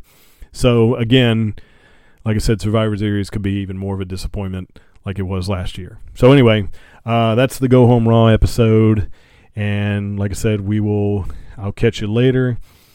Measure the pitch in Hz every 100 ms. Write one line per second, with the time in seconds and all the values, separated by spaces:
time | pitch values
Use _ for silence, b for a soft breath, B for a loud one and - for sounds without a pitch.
0 | b b b b b - 127 117 113 123
1 | 117 131 120 110 110 - b b b b
2 | b b 110 107 - 110 110 110 110 104
3 | 104 101 98 110 98 98 95 95 98 95
4 | 92 95 - 104 98 92 92 - b b
5 | - 95 92 95 90 92 87 - 90 -
6 | - - 127 143 120 107 95 B B B
7 | - 117 113 110 131 - 131 127 120 120
8 | 113 113 113 107 - - 113 110 110 107
9 | 92 b b b b - 104 101 104 101
10 | 101 101 101 92 113 107 98 104 104 104
11 | 101 101 87 B B B 101 - 117 -
12 | 104 113 131 127 127 117 b b b